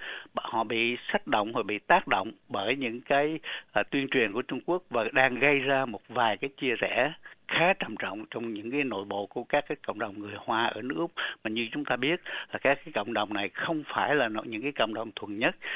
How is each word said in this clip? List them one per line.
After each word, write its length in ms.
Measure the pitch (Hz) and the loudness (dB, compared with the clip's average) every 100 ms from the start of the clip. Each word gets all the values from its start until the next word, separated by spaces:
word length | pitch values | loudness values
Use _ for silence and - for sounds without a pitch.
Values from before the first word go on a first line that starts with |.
| - - - - | -12 -12 -8 -8
Họ 280 | - 113 | -4 -2
bị 340 | 110 113 117 120 - | 0 0 0 0 -2
xách 160 | - - | -2 2
động, 260 | 110 104 | 2 2
họ 100 | 120 | -2
bị 160 | 104 104 | -2 -4
tác 280 | - 175 147 | 4 4 6
động 240 | 101 101 - _ | 0 0 -10 _
bởi 280 | - 98 139 | -2 0 0
những 260 | 123 120 | -2 -6
cái, 380 | - 139 151 156 - - - | 2 2 2 -2 -8 -10 -2
à, 120 | 104 | -2
tuyên 240 | 101 143 135 | 0 0 2
truyền 240 | 135 110 | 2 2
của 80 | 104 | 0
Trung 180 | - 131 - | -4 -6 -2
Quốc 180 | 175 - | -2 0
và 140 | 120 110 | 0 2
đang 260 | 139 131 123 | 4 4 6
gây 200 | 143 143 | 4 4
ra 260 | 131 135 131 | 4 2 2
một 160 | 101 - | -4 -6
vài 300 | 113 117 101 | 2 2 2
cái 120 | 139 - | -4 -2
chia 180 | 135 113 | -2 0
rẽ 380 | 98 113 135 160 - - - | 2 2 0 -2 -16 -18 -4
khá 260 | - 175 | 2 4
trầm 220 | 196 - 107 | 2 -2 -4
trọng 280 | 101 101 110 | -6 -6 -8
trong 220 | 117 117 | -6 -6
những 180 | 104 110 | -6 -4
cái 120 | 139 | -2
nội 220 | 135 98 101 | 0 -2 -4
bộ 200 | 101 101 | -6 -4
của 180 | 123 | -6
các 220 | 117 147 - | 0 0 0
cái 100 | 113 - | -6 -6
cộng 120 | 104 | -4
đồng 200 | 110 101 | -6 -6
người 140 | 101 101 | -10 -8
Hoa 280 | - 113 117 | -2 2 2
ở 160 | 107 | 0
nước 140 | 123 160 | -4 -2
Úc. 140 | 170 - - - | -4 -4 -6 -6
Mà 60 | 110 | -4
như 180 | 110 113 | -2 -2
chúng 140 | 147 143 | -4 -2
ta 100 | 123 | 0
biết 260 | 131 175 - - - | 0 -2 -4 -10 -8
là 80 | - | 0
các 200 | 131 139 - | 2 2 0
cái 60 | 107 | -4
cộng 180 | 104 | -2
đồng 200 | 110 104 | 0 0
này 160 | 101 101 | -2 -4
không 300 | - - 160 143 | -4 -2 -2 -2
phải 220 | 113 98 147 | 0 2 2
là 120 | 117 | 2
nó, 140 | 110 120 | -2 -6
những 160 | 110 | -4
cái 100 | 135 | -4
cộng 220 | 139 110 | 0 0
đồng 180 | 110 113 - | 0 -6 -8
thuần 240 | 101 104 | -8 0
nhất, 160 | 143 - - | 0 0 -6